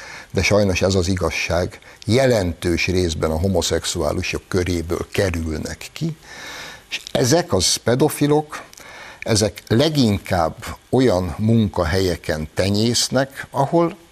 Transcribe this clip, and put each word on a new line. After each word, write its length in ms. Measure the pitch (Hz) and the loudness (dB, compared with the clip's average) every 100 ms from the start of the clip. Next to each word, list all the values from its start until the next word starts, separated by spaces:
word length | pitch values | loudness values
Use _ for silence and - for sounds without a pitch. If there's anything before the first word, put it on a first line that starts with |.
| - - - | -16 -18 -6
de 120 | - | -2
sajnos 400 | 85 104 101 87 | 2 4 4 2
ez 120 | 92 | 2
az 140 | 95 87 | 2 2
igazság, 680 | 92 80 - - 85 90 - - - - | 0 -2 -2 -2 -2 -2 -6 -20 -10 0
jelentős 800 | 120 135 113 90 80 90 82 - | 2 4 2 0 -2 -2 0 0
részben 440 | 92 87 80 82 | 0 0 0 -2
a 80 | 78 | 0
homoszexuálisok 1040 | 98 90 - 85 - 90 76 80 - 76 - | 0 0 0 -2 -2 -2 -2 -2 -4 -6 -4
köréből 580 | 92 87 85 82 85 - | -2 0 -2 -2 -6 -4
kerülnek 800 | - 98 85 80 78 76 - - | -2 -2 -2 -4 -6 -8 -12 -14
ki, 240 | - 160 156 - - - - - - - | -6 -6 -6 -12 -18 -16 -14 -16 -18 -12
és 100 | - - | -12 -4
ezek 400 | - 127 160 - | -2 2 2 2
az 220 | 92 - | 0 0
pedofilok, 880 | - - 123 151 - 147 151 151 - - - - - - - | 0 0 2 2 2 2 2 0 -8 -16 -20 -20 -20 -20 -10
ezek 420 | - 107 104 - - | -2 2 2 -2 0
leginkább 840 | 113 156 151 117 95 - 92 80 - - - _ | 2 4 4 2 2 0 0 0 -2 -12 -14 _
olyan 440 | 123 127 90 90 78 | 2 4 4 0 0
munkahelyeken 1120 | 110 113 104 - 82 95 92 85 - 78 76 | 2 4 2 0 0 2 0 0 -4 -4 -4
tenyésznek, 920 | - 95 101 113 113 - 127 135 - - | -2 0 2 2 0 0 0 -2 -6 -8
ahol 460 | 123 139 170 170 - - | -2 0 2 0 -2 -18